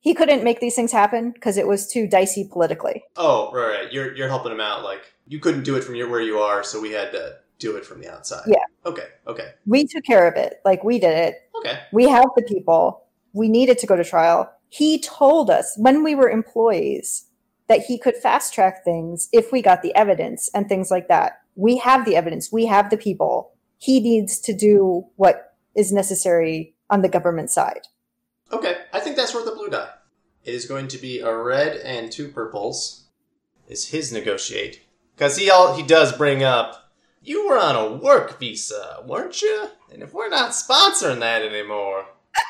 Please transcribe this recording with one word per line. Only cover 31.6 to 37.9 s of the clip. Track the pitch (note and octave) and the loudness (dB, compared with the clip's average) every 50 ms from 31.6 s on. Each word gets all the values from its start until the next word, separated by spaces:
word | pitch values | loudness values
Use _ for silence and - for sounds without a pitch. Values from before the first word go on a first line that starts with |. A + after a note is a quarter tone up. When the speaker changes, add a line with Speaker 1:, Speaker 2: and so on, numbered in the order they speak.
| D3 D#3 - - | -2 -2 -4 -8
Speaker 2:
and | C3 C3+ B2+ A#2 A#2 A2+ | -10 -10 -10 -10 -10 -10
two | - - D3 C#3+ | -12 -12 -14 -12
purples | - A#2+ A2 - - G#2 G#2 A#2+ - - - - - - _ _ _ _ _ _ _ _ _ _ _ _ _ - | -12 -12 -12 -10 -8 -8 -8 -8 -8 -8 -10 -12 -14 -18 _ _ _ _ _ _ _ _ _ _ _ _ _ -16
is | A2+ - - - | -12 -12 -10 -8
his | - D#3+ D3+ C3 | -8 -8 -8 -8
negotiate. | A#2 G#2+ G2 G#2+ G2 - - - G#2 G2+ G2+ - - - _ _ _ _ _ _ _ | -10 -8 -6 -6 -6 -6 -8 -8 -8 -8 -8 -10 -12 -18 _ _ _ _ _ _ _
'Cause | - C#3+ C#3+ - | -2 -2 -2 0
he | F#3+ G3 G3 | 0 4 6
all, | F#3 F#3 F#3 F3 - | 8 8 8 6 2
he | D#3 D3 | 0 2
does | C#3 D#3+ D#3+ D3+ C3+ - | 4 6 6 6 4 2
bring | - D3+ C#3+ C#3 C3+ | 0 0 0 2 2
up, | C3+ C3 B2 A#2 A2+ - - - _ _ _ _ _ _ _ _ | 2 2 2 0 0 -4 -8 -18 _ _ _ _ _ _ _ _
"You | _ C4+ D4+ G#4 G#4 G4 | _ -8 -6 -4 0 2
were | C#4 A3+ | 2 2
on | F#3 D3+ C3 | 2 2 0
a | A#2 A2 A2 | 0 -2 -4